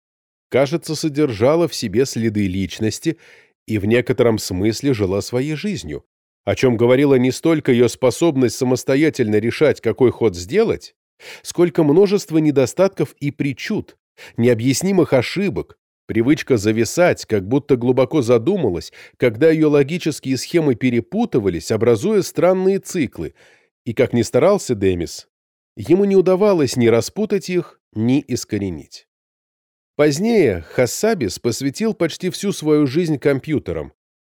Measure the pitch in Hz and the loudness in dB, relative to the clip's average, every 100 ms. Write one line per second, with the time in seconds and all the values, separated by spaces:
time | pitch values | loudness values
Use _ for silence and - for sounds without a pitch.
0 | _ _ _ _ _ 123 135 160 - - | _ _ _ _ _ 0 0 -2 -6 -6
1 | 160 139 147 98 123 165 170 - 117 101 | -4 -2 -2 2 2 2 0 -4 -4 -2
2 | 135 120 113 104 98 92 92 - 110 - | -2 -2 -2 -2 -2 -2 -6 -4 -6 -4
3 | 160 156 _ - _ _ - 107 101 117 | -6 -6 _ -20 _ _ -6 -4 0 0
4 | 120 123 117 110 - 90 107 107 143 117 | 2 2 2 0 -4 -2 -2 -2 -2 0
5 | 98 98 - 123 143 151 208 156 87 69 | 0 -2 -4 -4 -4 -6 -6 -8 -10 -14
6 | - _ _ _ - 92 131 113 120 127 | -16 _ _ _ -4 0 2 2 4 4
7 | 143 135 127 - 160 160 - 120 120 - | 4 4 2 0 0 0 2 4 2 2
8 | 131 - 170 135 120 - 127 127 - 135 | -2 0 0 2 0 0 -2 -2 0 0
9 | 156 - 110 107 117 - 151 107 113 104 | 0 0 0 0 0 0 0 0 -2 2
10 | 123 - 113 87 87 175 220 87 - _ | 2 2 -2 -2 -4 0 0 -2 -8 _
11 | _ _ - - - - 175 - 151 156 | _ _ -20 -20 -8 0 0 2 4 4
12 | 202 196 - 160 156 139 123 - 196 - | 4 2 -2 0 2 2 0 2 0 0
13 | 151 - 143 - 143 120 - 208 - _ | -6 -6 -8 -6 -6 -6 -6 -6 -8 _
14 | _ _ - - 120 113 123 127 185 196 | _ _ -12 0 2 2 0 0 0 0
15 | 151 135 - - 202 90 - _ _ _ | 2 2 0 -4 -4 -4 -10 _ _ _
16 | - 104 117 151 - 123 101 110 110 - | -6 -2 2 0 0 0 0 0 -2 2
17 | 175 131 - 107 92 139 - 127 123 127 | 2 0 -2 -4 -2 -2 0 0 0 0
18 | 127 160 113 123 120 202 123 85 - - | 0 0 2 2 2 -2 -2 -4 -8 -18
19 | - - 127 107 160 160 156 147 139 170 | -20 -2 -2 2 2 4 2 2 0 -2
20 | 160 139 131 135 - 165 151 117 127 120 | -6 -6 -4 -6 -2 0 0 0 0 0
21 | - 208 233 131 98 85 - 110 113 113 | -2 -4 -2 -2 -2 -4 -4 0 2 0
22 | 160 214 151 - 170 190 185 196 - 185 | 0 -2 -2 0 2 2 0 -2 -4 -4
23 | 123 - 73 - _ _ _ _ - 110 | -4 -6 -12 -12 _ _ _ _ -6 -2
24 | 104 117 107 123 165 202 - 113 95 90 | 0 0 0 2 2 2 -2 -2 0 -2
25 | 80 - - _ _ _ _ - 98 180 | -4 -12 -20 _ _ _ _ -8 0 2
26 | 202 190 175 185 208 185 135 127 117 117 | 4 4 4 2 2 2 0 2 4 4
27 | - - 214 202 - 175 - _ _ 107 | 0 -4 -4 -4 -4 -6 -6 _ _ -4
28 | 113 135 - 120 - 104 98 78 - - | 0 0 0 -8 -6 -6 -6 -10 -14 -20
29 | _ _ _ _ _ _ _ _ _ - | _ _ _ _ _ _ _ _ _ 0
30 | 151 143 220 226 135 90 - - 123 - | 2 2 2 4 4 0 -4 -2 -2 0
31 | 214 214 104 - 120 117 139 131 220 - | -2 0 -4 -4 -4 -2 -4 -4 -4 -2
32 | 165 - 185 - 202 - 151 151 143 143 | -4 -4 -8 -6 -6 -4 0 2 2 0
33 | 170 147 151 139 151 139 - 78 73 _ | -2 0 0 0 -2 -6 -4 -8 -8 _
34 | _ _ | _ _